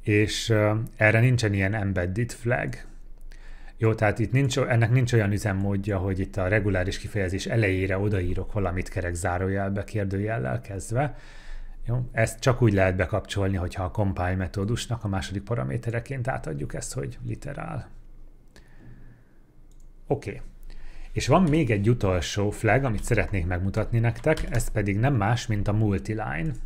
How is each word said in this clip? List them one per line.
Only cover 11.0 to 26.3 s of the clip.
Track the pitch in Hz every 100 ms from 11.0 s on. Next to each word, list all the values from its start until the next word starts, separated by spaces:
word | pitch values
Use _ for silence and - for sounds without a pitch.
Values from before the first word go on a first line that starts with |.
| 147 - - - - - - - -
Jó, | 123 123
ezt | - 113 -
csak | 135 120
úgy | 120
lehet | 98 95 92
bekapcsolni, | 87 101 - 101 95 98
hogyha | 87 -
a | 90
compile | - 98 90 90 95
metódusnak | 90 - 101 120 - 117
a | 107
második | 98 - 98
paramétereként | 101 120 131 131 120 117 120 135 120
átadjuk | 131 156 147 135
ezt, | - -
hogy | - 135 120 117
literál. | 113 - - - - - - - - - - - - - - - - - - - - - - - - - - -
Oké. | 139 104 - - - - - - - -
És | - -
van | 160
még | 180 156 131
egy | 107 101
utolsó | 123 98 92 - - 101
flag, | - 110 113
amit | 135 104
szeretnék | - 110 - 98 85
megmutatni | 90 95 110 104 117
nektek, | 117 117 151 156 -
ez | 123 -
pedig | 110 101 101
nem | 127
más, | 135 98 117 -
mint | 104 101
a |
multiline. | 104 110 95 98 110 113